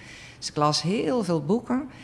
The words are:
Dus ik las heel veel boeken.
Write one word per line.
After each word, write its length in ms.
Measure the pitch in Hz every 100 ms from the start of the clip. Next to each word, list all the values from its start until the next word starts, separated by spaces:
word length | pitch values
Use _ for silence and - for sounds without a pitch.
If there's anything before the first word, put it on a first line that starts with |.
| - - - -
Dus 120 | -
ik 60 | 151
las 260 | 147 147
heel 420 | 165 226 311 254
veel 220 | 175 165 143
boeken. 440 | 233 - 254 294 -